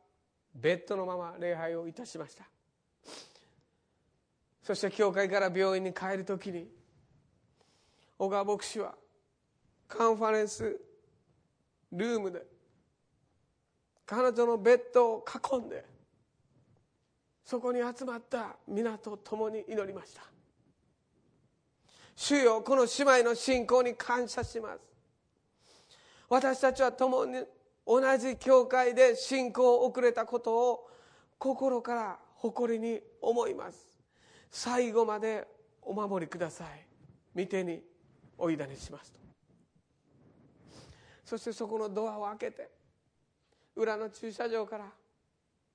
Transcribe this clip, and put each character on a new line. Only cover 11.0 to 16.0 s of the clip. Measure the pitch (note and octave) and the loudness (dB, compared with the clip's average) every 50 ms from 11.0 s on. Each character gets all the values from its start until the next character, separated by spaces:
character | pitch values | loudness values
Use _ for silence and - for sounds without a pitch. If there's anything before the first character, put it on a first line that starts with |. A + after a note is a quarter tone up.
| _ _ _ _ _ _ _ _ _ _ _ _ _ _ _ _ _ _ F3 | _ _ _ _ _ _ _ _ _ _ _ _ _ _ _ _ _ _ -6
ル | F3 G#3+ A#3 A#3 | -4 -2 0 0
ー | A3 | 0
ム | G3 F#3 | -2 -4
で | F3 E3+ - - - _ _ _ _ _ _ _ _ _ _ _ _ _ _ _ _ _ _ _ _ _ _ _ _ _ _ _ _ _ _ | -6 -8 -14 -14 -20 _ _ _ _ _ _ _ _ _ _ _ _ _ _ _ _ _ _ _ _ _ _ _ _ _ _ _ _ _ _
彼 | - G3+ A#3 B3+ B3+ | -8 -2 0 2 2
女 | A3+ A#3 A#3+ | 2 2 2
の | A#3 A#3 | 2 2
ベ | G#3+ F#3+ A#3 B3 | 2 6 6 6
ッ | A#3+ A#3+ - - | 6 4 4 4
ド | B3 A#3+ A3+ A3 | 4 4 4 2
を | G#3 - - - B3 - - C4+ | -2 -6 -10 -12 -8 -4 -2 -4
囲 | B3 | -4
ん | A3+ - | -4 -6
で、 | - - - - - - | -12 -12 -12 -14 -20 -20